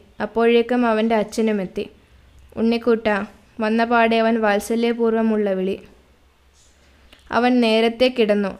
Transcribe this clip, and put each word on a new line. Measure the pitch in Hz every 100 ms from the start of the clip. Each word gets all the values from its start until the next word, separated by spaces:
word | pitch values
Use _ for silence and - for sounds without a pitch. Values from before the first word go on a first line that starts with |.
| _ -
അപ്പോഴേക്കും | 214 233 233 233 233 247 240
അവൻ്റെ | 220 226
അച്ഛനുമെത്തി. | 220 220 226 220 208 185 - 214 - _ _ _ - - -
"ഉണ്ണിക്കുട്ടാ," | 226 233 240 226 220 202 214 - _ -
വന്ന | 214 226
പാടെ | 226 233 226 226
അവൻ | 226 226
വാത്സല്യപൂർവ്വമുള്ള | 214 202 208 233 233 233 226 226 226 214 202
വിളി. | 190 190 202 - - _ _ _ _ _ _ _ _ _ _ - - -
അവൻ | 233 247 247
നേരത്തെ | 226 220 233 233 254
കിടന്നു. | 254 208 208 196 -